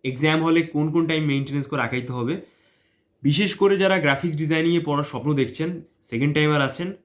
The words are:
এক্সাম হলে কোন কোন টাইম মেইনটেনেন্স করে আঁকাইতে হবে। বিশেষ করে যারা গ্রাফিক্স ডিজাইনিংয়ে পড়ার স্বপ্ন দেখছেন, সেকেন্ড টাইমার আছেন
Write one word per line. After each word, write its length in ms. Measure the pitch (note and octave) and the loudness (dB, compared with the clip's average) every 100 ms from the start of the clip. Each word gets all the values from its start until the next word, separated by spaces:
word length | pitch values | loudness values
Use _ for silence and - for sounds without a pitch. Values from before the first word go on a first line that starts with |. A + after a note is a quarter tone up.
এক্সাম 340 | C3+ B2+ D3+ D#3+ D#3+ | -6 -2 0 2 2
হলে 140 | E3 E3 | 2 0
কোন 120 | D3 D#3 | -2 0
কোন 80 | E3+ E3 | 0 0
টাইম 120 | D#3+ D3+ | 0 0
মেইনটেনেন্স 340 | C#3 C3+ C#3+ C3+ | 0 -2 -4 -4
করে 100 | C#3+ A#2 | -4 -2
আঁকাইতে 260 | B2 B2 B2 | -4 -6 -4
হবে। 160 | A#2+ F#3 - _ _ _ _ _ _ _ | -4 -6 -10 _ _ _ _ _ _ _
বিশেষ 280 | C#3+ D3+ G3+ - | 0 2 0 2
করে 140 | G3 G3 | 2 4
যারা 140 | F#3+ F#3+ | 4 4
গ্রাফিক্স 320 | D3 C#3 E3+ D3+ | 2 0 -2 -4
ডিজাইনিংয়ে 400 | D#3 D#3+ E3 E3+ D#3 | -2 0 2 2 0
পড়ার 180 | C#3+ D3 | -2 -2
স্বপ্ন 160 | B2+ C3+ C#3+ | -4 -2 0
দেখছেন, 280 | C3 - D#3+ F3 - _ | 0 -2 -6 -6 -14 _
সেকেন্ড 320 | - A#2 C#3+ D3+ | -8 -2 0 2
টাইমার 240 | D3+ D3+ C3+ | 2 2 0
আছেন 200 | - F3 G3 | -2 -8 -10